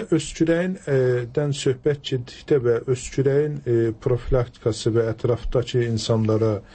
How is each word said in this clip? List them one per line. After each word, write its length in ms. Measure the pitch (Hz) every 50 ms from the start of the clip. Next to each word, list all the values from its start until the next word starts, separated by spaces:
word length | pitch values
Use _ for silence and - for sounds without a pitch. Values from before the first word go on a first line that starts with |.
| -
öskürəyin, 720 | - 170 151 - - - - 165 160 165 170 180 185 190 -
e, 160 | - 147 139 131 127 123 123 123 123
dən 240 | 117 123 151 147 147 139
söhbət 460 | - - 139 123 - - 151 139 143
getdikdə 560 | - - 135 123 120 - - - - - 151
və 180 | 135 120 120 117 113 -
öskürəyin, 720 | 135 127 - - - - 143 131 139 135 143 151 151 147 143
e, 160 | - 123 117 117 117 113 110
profilaktikası 960 | - - 127 123 120 - - 131 127 120 - - - - 117 110 - - 117
və 140 | 107 117 113
ətrafdakı 760 | 113 110 - - 123 117 - - - - 127 123 - - 123 120
insanlara, 720 | 117 113 107 - - 117 110 110 107 110 107 113 110 104 95 - -